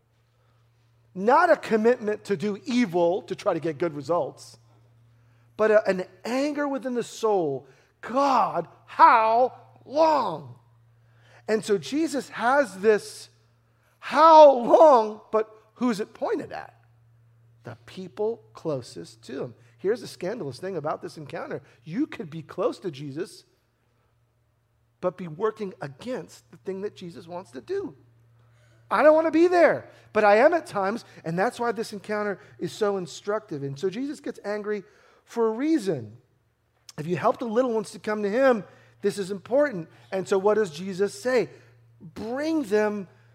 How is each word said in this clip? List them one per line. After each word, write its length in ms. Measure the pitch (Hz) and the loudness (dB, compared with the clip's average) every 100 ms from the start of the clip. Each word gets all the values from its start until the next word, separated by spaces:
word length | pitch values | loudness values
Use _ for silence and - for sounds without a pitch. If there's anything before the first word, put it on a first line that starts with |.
| _ _ _ _ _ _ _ _ _ _ _ | _ _ _ _ _ _ _ _ _ _ _
not 360 | 180 208 294 349 | -4 2 4 4
a 60 | 294 | 2
commitment 680 | - 220 226 247 208 214 | 2 2 2 2 -2 -6
to 120 | - 185 | -4 -4
do 220 | 208 202 | -4 -6
evil 580 | 302 247 220 175 170 196 | -2 0 0 2 2 0
to 120 | - | -6
try 180 | 180 202 | -4 -2
to 80 | 165 | -2
get 160 | 160 143 | -4 -4
good 180 | 170 | -4
results, 600 | 147 131 170 139 - - - _ _ _ _ _ _ _ _ _ - | -4 -4 -4 -4 -10 -20 -20 _ _ _ _ _ _ _ _ _ -2
but 120 | 214 | 4
a, 160 | 214 196 | 4 4
an 180 | 185 185 - | -2 -4 -10
anger 420 | - 262 294 294 294 | -6 -2 -2 -2 -4
within 280 | 269 254 | -4 -6
the 80 | 240 | -6
soul. 640 | 202 - 220 202 156 135 - _ _ _ | -6 -4 0 0 0 -4 -10 _ _ _
"God, 680 | - 254 277 247 180 160 165 - | -6 0 2 2 0 -2 -8 -16
how 680 | - - 330 240 220 233 254 - - _ | -8 6 6 6 4 2 2 -2 -20 _
long?" 720 | - 277 320 294 208 151 131 117 _ _ _ _ _ _ _ - - | -6 2 2 2 -2 -6 -12 -20 _ _ _ _ _ _ _ -14 -4
And 160 | 220 | -2
so 120 | - 202 | 0 -2
Jesus 500 | 139 285 320 269 - | -2 -4 -2 -4 -8
has 500 | - 233 277 240 185 | -4 0 2 0 0
this 520 | 214 208 - - - _ _ _ _ _ _ _ | 2 2 0 -18 -20 _ _ _ _ _ _ _
"how 540 | - 262 320 311 294 | -4 6 10 12 12
long," 720 | 240 233 - 311 247 214 214 - | 8 4 8 8 8 4 -6 -4
but 180 | 220 220 - _ | -4 -4 -12 _
who's 260 | - 247 196 | -4 -4 -2
it 140 | - | -6
pointed 380 | - 302 381 - | -8 -6 -6 -8
at? 220 | 78 - _ _ _ _ _ _ _ _ _ | -12 -14 _ _ _ _ _ _ _ _ _
The 120 | 117 113 - | -18 -18 -18
people 560 | - 180 - 214 226 _ | -16 -14 -6 -6 -6 _
closest 720 | - 160 135 - 170 170 - | -10 -6 -6 -8 -18 -18 -20
to 200 | - 262 | -14 -10
him. 120 | 135 - _ _ | -10 -14 _ _
Here's 240 | 185 233 | -4 -4
the 40 | 175 | -6
scandalous 520 | - 180 233 143 - | -10 -8 -8 -10 -10
thing 180 | 185 180 | -10 -8
about 260 | 147 185 | -6 -8
this 140 | 175 165 | -10 -16
encounter. 460 | 143 180 285 151 - _ | -14 -12 -10 -12 -14 _
You 220 | 156 196 311 | -10 -6 -6
could 240 | - 170 | -8 -14
be 120 | 160 | -14
close 360 | 143 - 226 277 | -14 -6 -4 -4
to 100 | 190 | -12
Jesus, 540 | 135 147 143 208 - _ _ _ _ _ _ _ _ _ _ _ _ _ _ _ - | -12 -12 -10 -12 -14 _ _ _ _ _ _ _ _ _ _ _ _ _ _ _ -6
but 160 | 180 175 | -6 -6
be 120 | 175 | -14
working 440 | 151 220 220 196 - | -4 -4 -4 -12 -10
against 680 | 147 131 240 240 175 - _ | -14 -12 -10 -10 -12 -20 _
the 80 | 170 | -16
thing 240 | - 190 | -12 -8
that 120 | 202 | -10
Jesus 320 | - 175 165 165 | -12 -18 -16 -16
wants 240 | 175 196 | -16 -14
to 100 | 262 | -16
do. 340 | 220 392 339 - _ _ _ _ _ _ _ _ - | -8 -8 -8 -14 _ _ _ _ _ _ _ _ -4
I 140 | 202 | 4
don't 140 | 294 311 | 6 6
want 100 | 320 | 4
to 60 | |
be 160 | 311 349 | 4 4
there, 420 | 349 285 135 - - _ | 6 4 2 -6 -20 _
but 100 | 214 | 2
I 140 | 208 214 | 6 6
am 180 | 294 | 6
at 100 | 339 | 4
times, 400 | - 202 190 233 - - | -4 -4 -4 -6 -10 -14
and 120 | 156 170 | -6 -2
that's 220 | 226 240 | -2 -2
why 140 | 240 | -6
this 200 | 226 214 | -4 -8
encounter 460 | 202 - 208 208 185 - - | -12 -8 -6 -6 -8 -12 -10
is 100 | 175 | -10
so 280 | - 208 196 | -4 -2 -2
instructive. 640 | 175 - 202 208 - 147 | -6 -12 -6 -6 -6 -10
And 120 | 139 139 | -8 -6
so 140 | 190 | -6
Jesus 300 | 202 285 285 | -6 -10 -10
gets 180 | 269 - | -12 -10
angry 400 | 202 208 208 208 - _ _ _ | -8 -8 -6 -8 -10 _ _ _
for 240 | _ 233 226 | _ -2 -2
a 20 | |
reason. 680 | 220 302 320 190 143 107 110 _ _ _ _ _ _ - - | 0 0 0 -2 -6 -8 -20 _ _ _ _ _ _ -20 -12
If 120 | 156 | -6
you 80 | 160 | -2
help 240 | 208 262 | -2 -2
the 60 | 240 | -2
little 260 | 220 262 | 0 0
ones 180 | 220 196 | -2 -6
to 80 | 196 | -12
come 240 | 220 214 | -8 -4
to 80 | 202 | -2
him, 320 | 226 269 226 - - _ _ | 2 2 2 -4 -20 _ _
this 160 | 202 196 | -4 -4
is 140 | 180 | -8
important. 560 | 202 - 262 294 190 160 - - | -8 -2 0 0 -4 -12 -18 -8
And 140 | 190 180 | -8 -2
so 100 | 196 | 0
what 160 | 202 | 2
does 160 | 214 196 | 2 -2
Jesus 500 | 151 190 180 202 - | -6 -10 -4 -4 -4
say? 300 | 247 254 156 - - _ _ _ | -2 -2 -2 -10 -20 _ _ _
"Bring 640 | 165 185 214 262 311 320 | -20 -12 -8 -6 -2 -2
them 460 | 214 214 214 208 180 _ _ | 0 0 0 -4 -12 _ _